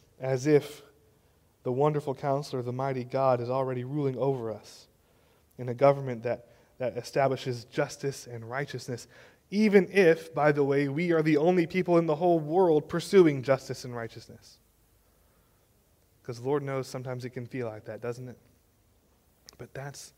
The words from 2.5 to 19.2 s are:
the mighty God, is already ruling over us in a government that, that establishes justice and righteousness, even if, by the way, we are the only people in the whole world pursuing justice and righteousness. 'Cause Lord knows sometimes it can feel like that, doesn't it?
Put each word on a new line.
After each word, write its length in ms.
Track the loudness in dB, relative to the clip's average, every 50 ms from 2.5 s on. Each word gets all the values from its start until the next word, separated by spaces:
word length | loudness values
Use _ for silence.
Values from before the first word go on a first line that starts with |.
| -6 -6
the 120 | -6 -6 -6
mighty 300 | -4 -4 -4 -4 -6 -6
God, 360 | -4 -2 0 2 2 2 2
is 100 | 0 -2
already 340 | -2 -2 -2 -2 -4 -6 -6
ruling 340 | -6 -4 -2 -2 -2 -2 -2
over 340 | 0 -2 -2 -2 -4 -8
us 360 | -8 -10 -12 -18 -20 -20 -20 _ _ _ _ _ _ _ _ _ _ _ _ _ _ -10
in 120 | -8 -8
a 40 | 0
government 500 | 4 6 6 6 4 0 -6 -6 -6 -4
that, 240 | -6 -6 -6 -8 -14 _ _ _ _ _ -6
that 180 | -6 -6 -4 -6
establishes 680 | -8 -6 -2 0 0 0 0 -2 -4 -6 -8 -8 -10
justice 600 | -8 -4 -4 -4 -4 -4 -8 -8 -8 -8 -8 -12
and 240 | -16 -14 -14 -12 -10
righteousness, 580 | -8 -8 -8 -6 -8 -10 -10 -10 -10 -10 -12 -14 -20 -20 -20 -20 _ _ _ _
even 360 | 0 2 4 6 8 6 6 6
if, 420 | 4 6 6 6 6 4 0 -6 -2
by 180 | 2 2 4
the 120 | 4 4 2
way, 240 | 2 2 2 0 0
we 240 | -2 -2 0 2
are 100 | 2 2
the 160 | 2 4 2 4
only 300 | 4 4 2 2 0 0
people 300 | 0 -2 0 2 4 2
in 100 | 4 2
the 80 | 0
whole 240 | 0 2 2 2 2
world 500 | 0 0 2 2 4 4 4 2 2 -2
pursuing 540 | -4 -8 -2 4 6 8 8 8 6 2 0
justice 420 | 0 0 0 0 -4 -12 -10 -12
and 100 | -12 -10
righteousness. 640 | -10 -10 -12 -12 -16 -20 -20 -20 -20 -20 -20 -20 _ _ _ _ _ _ _ _ _ _ _ _ _ _ _ _ _ _ _ _ _ _ _ _ _ _ _ _ _ _ _ _ _ _
'Cause 160 | -14 -14 -10
Lord 240 | -6 -4 -4 -4 -4
knows 240 | -4 -6 -6 -8 -8
sometimes 380 | -10 -12 -10 -10 -10 -10 -10
it 60 | -12
can 140 | -12 -12 -14
feel 220 | -12 -10 -10 -8 -8
like 180 | -10 -12 -14
that, 160 | -14 -14 -10
doesn't 260 | -10 -10 -10 -10 -12 -18
it? 100 | -18 -20 _ _ _ _ _ _ _ _ _ _ _ _ _ _ _ _